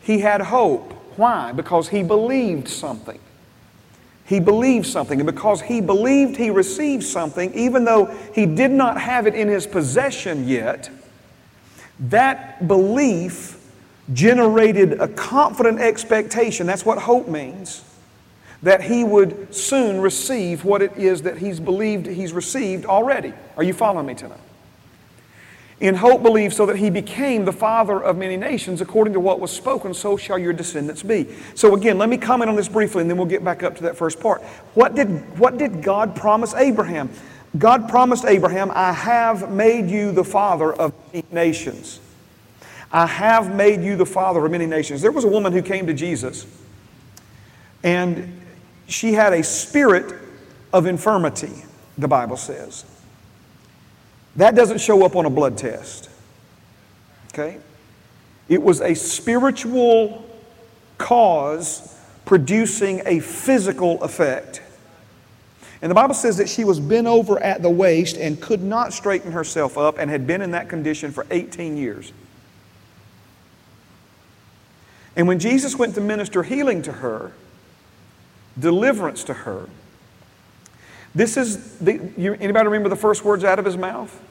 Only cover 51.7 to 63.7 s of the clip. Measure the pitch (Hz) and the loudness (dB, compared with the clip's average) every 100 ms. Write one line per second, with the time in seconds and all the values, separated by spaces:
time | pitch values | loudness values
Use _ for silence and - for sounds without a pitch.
51.7 | - - - 139 135 117 131 - 135 - | -20 -20 -6 0 0 0 -8 -10 -12 -14
52.7 | - - - - _ - _ _ _ _ | -18 -20 -20 -20 _ -20 _ _ _ _
53.7 | _ _ _ _ _ _ - 196 220 226 | _ _ _ _ _ _ 4 6 6 4
54.7 | 220 - 202 185 180 160 135 143 107 127 | 2 2 6 6 4 0 2 0 -2 -8
55.7 | 110 - - - - _ _ _ _ _ | -10 -14 -20 -20 -20 _ _ _ _ _
56.7 | _ _ _ _ _ - - 151 185 - | _ _ _ _ _ -18 -10 -10 -10 -20
57.7 | - _ _ _ _ _ _ _ 175 285 | -20 _ _ _ _ _ _ _ 2 4
58.7 | 175 170 165 - - - 233 269 262 226 | 2 0 -2 -4 -6 -2 2 2 0 -4
59.7 | 254 240 226 214 - - - - _ - | 0 4 4 2 -4 -20 -20 -20 _ -20
60.7 | _ _ _ - 240 214 165 139 156 170 | _ _ _ 0 4 4 2 -2 -6 -8
61.7 | - - - - - - 190 135 208 226 | -12 -16 -20 -20 -20 2 2 4 0 0
62.7 | - 196 185 - 170 - - - 262 190 | -2 -4 -2 -2 -2 -2 -8 0 2 2